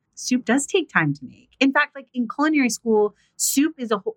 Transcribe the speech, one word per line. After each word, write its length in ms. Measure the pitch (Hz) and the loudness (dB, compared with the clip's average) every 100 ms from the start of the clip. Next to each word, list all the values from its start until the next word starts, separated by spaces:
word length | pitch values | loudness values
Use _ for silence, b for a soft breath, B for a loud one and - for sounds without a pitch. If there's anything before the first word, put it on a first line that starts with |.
| _ - | _ -12
soup 300 | - 254 240 | -4 -2 0
does 200 | 262 - | 0 0
take 240 | 392 - | -2 0
time 240 | 180 151 | 0 0
to 120 | 143 - | -2 -8
make. 240 | 104 127 - | -20 _ 0
In 120 | 277 | 2
fact, 220 | 294 285 277 | 2 0 -4
like, 120 | 269 | -12
in 140 | 254 226 | -8 -6
culinary 360 | - 302 302 247 | -2 0 2 0
school, 440 | - 233 214 208 _ _ - | -2 0 2 2 _ _ -8
soup 400 | - - 311 311 | -2 0 0 -2
is 140 | 233 | -4
a 60 | 208 | -4
whole, 180 | 220 | -4